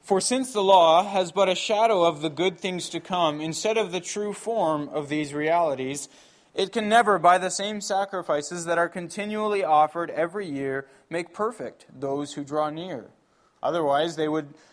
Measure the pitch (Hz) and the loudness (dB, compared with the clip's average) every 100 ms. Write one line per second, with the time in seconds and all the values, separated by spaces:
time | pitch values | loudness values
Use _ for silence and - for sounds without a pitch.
0 | - 294 - 247 254 208 196 190 165 165 | 0 0 2 -2 -2 -2 6 8 8 6
1 | 202 196 180 165 190 180 - 208 226 208 | 4 -2 -2 0 0 0 0 2 4 4
2 | 170 156 160 143 180 180 196 180 - 170 | 2 2 -6 -2 -2 -2 -6 -6 -6 -10
3 | - 180 165 147 156 156 208 220 202 180 | -6 0 0 0 -6 -4 -2 0 -2 -4
4 | 175 - 208 196 - 226 170 151 147 147 | -8 -6 -6 -6 -6 -2 0 0 -4 -6
5 | 143 151 147 147 151 170 165 135 131 139 | -4 -4 -4 -4 0 2 2 -2 -4 -8
6 | - - - _ _ - 190 233 208 220 | -12 -18 -20 _ _ -6 -4 -2 2 4
7 | 214 190 170 180 185 - 202 214 202 196 | 4 4 6 6 2 -4 -6 -6 -4 -2
8 | 196 190 170 151 147 175 165 170 170 185 | -2 -6 -2 -2 -2 -8 -2 0 0 -2
9 | 175 - 208 214 214 202 175 151 151 170 | -10 -8 -6 -4 -2 0 4 4 4 2
10 | 165 143 165 185 190 139 135 135 135 - | -6 -2 -2 -2 -6 -4 -4 -4 -6 -18
11 | _ 165 175 - 214 240 135 - - 127 | _ -8 -6 -4 -4 -4 -12 -12 -20 -8
12 | 139 139 143 - 143 151 151 156 180 143 | -4 -4 -4 -8 -6 -2 -2 -4 -10 -10
13 | 98 _ _ _ _ _ 127 165 151 139 | -12 _ _ _ _ _ -2 0 2 2
14 | 165 156 156 156 143 147 _ | 0 -2 -2 -2 -4 -14 _